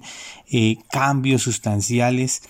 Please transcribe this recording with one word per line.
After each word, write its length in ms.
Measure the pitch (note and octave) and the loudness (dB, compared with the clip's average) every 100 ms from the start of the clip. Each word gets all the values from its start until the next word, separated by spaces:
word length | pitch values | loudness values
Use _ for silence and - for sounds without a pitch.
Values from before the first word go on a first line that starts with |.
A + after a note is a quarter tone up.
| - - - - - | -6 -18 -18 -20 -4
eh, 280 | B2 A2 A2 - | 2 2 0 -4
cambios 540 | C3+ C#3 C#3 C3+ B2+ | -2 0 0 2 2
sustanciales, 960 | B2 A2 A2 G#2 F#2+ A#2+ A#2+ B2+ B2+ - - | 0 -4 -2 -2 0 0 2 2 -2 -4 -10